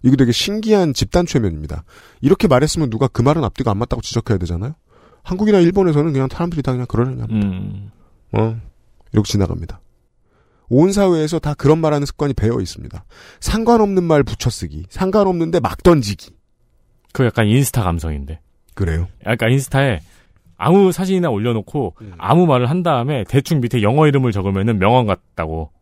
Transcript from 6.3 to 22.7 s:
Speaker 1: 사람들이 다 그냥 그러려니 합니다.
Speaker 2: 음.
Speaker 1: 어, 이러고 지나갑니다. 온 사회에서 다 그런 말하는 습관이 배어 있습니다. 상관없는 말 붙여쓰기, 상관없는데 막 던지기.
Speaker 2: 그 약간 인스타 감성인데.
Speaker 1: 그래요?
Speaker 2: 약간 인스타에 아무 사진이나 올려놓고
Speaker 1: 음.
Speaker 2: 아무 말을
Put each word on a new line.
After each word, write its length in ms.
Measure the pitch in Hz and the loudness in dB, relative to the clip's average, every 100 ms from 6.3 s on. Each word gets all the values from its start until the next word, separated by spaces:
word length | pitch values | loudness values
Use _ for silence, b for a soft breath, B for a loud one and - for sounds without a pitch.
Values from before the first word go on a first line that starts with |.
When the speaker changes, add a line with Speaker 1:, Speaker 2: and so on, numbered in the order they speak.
Speaker 1:
사람들이 300 | - 170 165 | -4 -6 -4
다 100 | 135 | -4
그냥 140 | 127 123 | -4 -4
그러려니 340 | 110 123 127 | -2 -2 -4
합니다. 260 | 113 110 101 | -4 -2 -2
Speaker 2:
음. 440 | 92 98 101 101 _ _ _ _ | -4 -10 -12 -16 _ _ _ _
Speaker 1:
어, 260 | 107 110 113 - _ _ _ _ | -2 -2 -4 -12 _ _ _ _
이러고 120 | 107 101 | -2 0
지나갑니다. 540 | 101 92 85 87 - _ _ _ _ _ _ _ _ _ | -2 -2 -4 -10 -16 _ _ _ _ _ _ _ _ _
온 220 | 123 180 | 2 4
사회에서 460 | 196 196 170 156 165 | 4 2 2 0 -2
다 160 | 147 | -4
그런 240 | 147 139 160 | 0 2 4
말하는 260 | 160 147 143 | 2 0 -4
습관이 260 | - 147 | -4 -4
배어 260 | 131 107 117 | 0 -2 -2
있습니다. 440 | 92 - - - - B B B | -6 -10 -16 -16 -20 B B B
상관없는 640 | - 214 226 233 208 190 | -4 -2 2 4 4 2
말 200 | 170 156 | 4 2
붙여쓰기, 640 | 127 - 127 - 87 73 87 | 2 -2 -4 -4 -10 -12 -12
상관없는데 720 | - 190 208 196 180 165 170 | -4 0 2 2 0 0 0
막 220 | 160 - | -2 0
던지기. 460 | 185 165 104 98 - _ _ _ _ _ _ _ _ | 4 4 2 -8 -12 _ _ _ _ _ _ _ _
Speaker 2:
그 120 | - 127 | -2 0
약간 200 | 113 107 | 2 2
인스타 380 | 120 135 - | 4 2 0
감성인데. 560 | 92 85 82 73 67 78 _ _ _ | -2 -2 -4 -8 -10 -14 _ _ _
Speaker 1:
그래요? 320 | - 90 80 87 - - | -6 -4 -2 -4 -8 -6
Speaker 2:
약간 260 | 117 113 | -2 0
인스타에 480 | 135 135 135 139 95 b b b _ _ _ | 0 0 0 0 -2 b b b _ _ _
아무 340 | - 190 190 | 2 4 4
사진이나 360 | 170 185 185 175 | 2 -2 0 0
올려놓고 640 | 104 117 113 98 151 107 - | -2 -2 -2 -4 -6 -6 -8
Speaker 1:
음. 120 | 104 87 | -20 -10
Speaker 2:
아무 280 | 92 156 180 | 2 4 6
말을 240 | 127 123 | 4 2